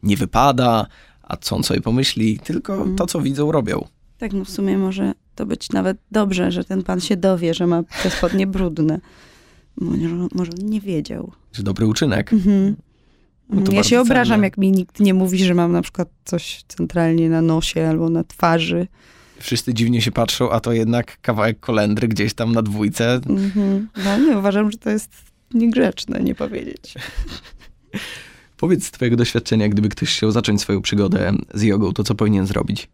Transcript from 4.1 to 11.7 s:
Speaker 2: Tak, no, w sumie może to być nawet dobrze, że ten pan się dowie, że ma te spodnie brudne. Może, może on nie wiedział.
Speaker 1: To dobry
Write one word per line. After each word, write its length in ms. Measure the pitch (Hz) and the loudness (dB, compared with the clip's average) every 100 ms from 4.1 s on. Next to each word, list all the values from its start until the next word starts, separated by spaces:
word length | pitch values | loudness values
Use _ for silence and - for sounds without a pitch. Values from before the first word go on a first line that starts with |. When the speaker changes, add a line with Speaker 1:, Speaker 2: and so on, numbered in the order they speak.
| _ | _
Speaker 2:
Tak, 140 | 226 | -6
no, 120 | 196 | -6
w 60 | 190 | -6
sumie 280 | - 196 190 | -4 0 0
może 340 | 190 190 196 - _ | 0 -2 -4 -4 _
to 120 | - 202 | -12 -8
być 240 | - - | -6 -4
nawet 280 | 196 185 190 _ | -2 -2 -4 _
dobrze, 420 | 214 202 185 185 | 0 0 0 0
że 120 | 180 | -2
ten 180 | 175 190 | -4 -6
pan 180 | 180 180 | -2 -4
się 160 | - 196 | -2 0
dowie, 380 | 190 185 170 | 2 2 0
że 120 | 165 175 | 0 0
ma 160 | 170 - - | 0 -2 -4
te 80 | 190 | -4
spodnie 360 | - 175 190 190 | 0 0 0 -2
brudne. 540 | 190 180 160 156 156 - - - - _ _ _ - | -2 -2 0 0 0 -8 -20 -20 -20 _ _ _ -8
Może, 280 | 175 - 165 170 180 | -4 -2 -2 -2 -4
może 180 | 185 180 170 | -4 -6 -6
on 60 | 208 | -6
nie 140 | 214 | -6
wiedział. 520 | 196 165 147 - 185 - _ - | -4 -6 -6 -10 -12 -16 _ -8
Speaker 1:
To 60 | |
dobry 240 | 101 | -6